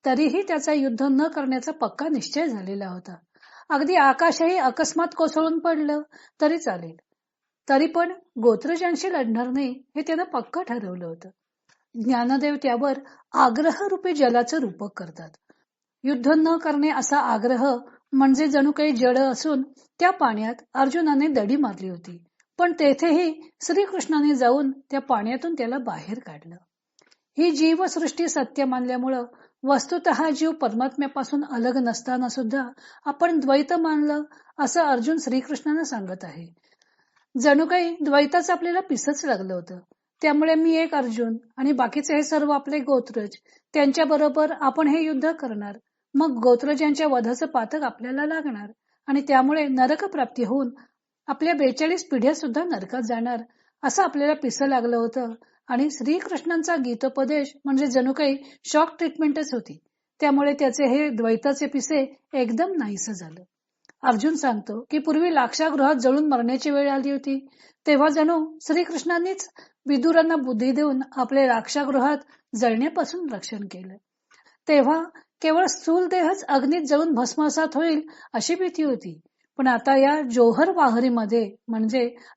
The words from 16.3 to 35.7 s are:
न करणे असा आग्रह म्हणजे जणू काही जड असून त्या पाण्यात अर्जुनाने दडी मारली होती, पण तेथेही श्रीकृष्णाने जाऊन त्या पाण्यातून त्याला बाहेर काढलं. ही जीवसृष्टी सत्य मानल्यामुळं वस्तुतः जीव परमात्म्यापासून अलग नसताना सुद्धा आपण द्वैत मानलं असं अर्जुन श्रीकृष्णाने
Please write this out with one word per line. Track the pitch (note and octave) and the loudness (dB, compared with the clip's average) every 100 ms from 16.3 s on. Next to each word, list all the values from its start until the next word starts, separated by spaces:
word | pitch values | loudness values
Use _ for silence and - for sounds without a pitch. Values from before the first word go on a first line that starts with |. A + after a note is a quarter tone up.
| D#4 | 4
न | D#4+ E4 | 4 2
करणे | E4 D4 D4 | 0 0 0
असा | C4 C4 C#4+ | 0 0 0
आग्रह | C4 A3 A#3+ B3+ C4+ A#3+ - - _ | 2 0 0 2 2 0 -6 -20 _
म्हणजे | C4+ C4+ C4+ D#4 | 4 6 6 4
जणू | C#4 C#4 | 4 2
काही | D4 D4+ | 2 0
जड | A#3+ B3 B3 | 2 2 4
असून | C4+ B3+ D#4 C#4 C4+ - _ - | 2 0 -2 -2 -4 -10 _ 0
त्या | F4+ | 0
पाण्यात | F#4 C#4 G#3+ A3 A#3+ - | 2 0 0 -4 -6 -6
अर्जुनाने | C4 C4+ D#4 D#4+ C#4 D4+ | -2 0 2 2 2 2
दडी | B3+ G#3 C#4+ | 2 0 0
मारली | C4 F#3 F#3+ | 0 -4 -10
होती, | F3 E3+ E3+ _ _ _ - | -12 -14 -20 _ _ _ -2
पण | F4 | 0
तेथेही | E4+ C#4+ C4+ E4 D#4 F4 D#4 - _ | 2 2 4 4 2 2 -4 -12 _
श्रीकृष्णाने | - E4+ G4 F#4+ - D#4 D4 | -2 0 0 -2 -2 0 2
जाऊन | C#4 B3 C4+ C#4 | 4 4 2 0
त्या | C4+ - C#4 | -4 -6 -6
पाण्यातून | C#4 A#3 G#3+ B3+ E4+ | -2 -2 -2 -4 -4
त्याला | D#4 A#3 C4+ | -4 -4 -6
बाहेर | A#3 D#3 D3+ A3+ | -6 -10 -10 -12
काढलं. | A3+ D3+ E3 F3 _ _ _ _ _ _ _ - | -12 -20 -20 -20 _ _ _ _ _ _ _ 0
ही | E4+ | 0
जीवसृष्टी | C#4+ D#4+ E4 F#4 F4 D#4+ - E4+ | 4 4 4 0 -2 -4 -2 -2
सत्य | D4+ B3 - | -2 -4 -2
मानल्यामुळं | C4+ B3+ B3 B3+ C4 B3+ A#3+ - - _ | -2 -2 -2 -2 -2 -4 -6 -12 -20 _
वस्तुतः | C4 C#4 - F4 F4 C4+ D#4+ | 0 2 0 -2 0 2 0
जीव | C#4+ D#4+ | 0 -2
परमात्म्यापासून | D#4+ A#3+ A3 C4 C4+ C#4 C#4 C4+ C#4+ D4 | 0 -2 0 -2 -2 -4 -4 -4 -4 -4
अलग | B3+ A#3+ B3+ | -2 -2 0
नसताना | A#3+ A3+ - B3+ B3+ | -2 -4 -4 -4 -4
सुद्धा | C4 A3+ C4+ B3 - - - | -4 -4 -4 -4 -10 -20 -10
आपण | - - E4+ E4 | -8 0 0 2
द्वैत | C4 C#4 C#4+ | 4 2 2
मानलं | F4 E4 D4+ D4 D4 D4+ - _ - | 0 0 0 0 -2 -6 -14 _ -4
असं | C#4 F4 | -2 0
अर्जुन | D#4 B3+ A#3 D#4+ | 2 2 0 -2
श्रीकृष्णाने | - B3+ B3+ C#4+ D4+ | -2 -2 -2 -6 -2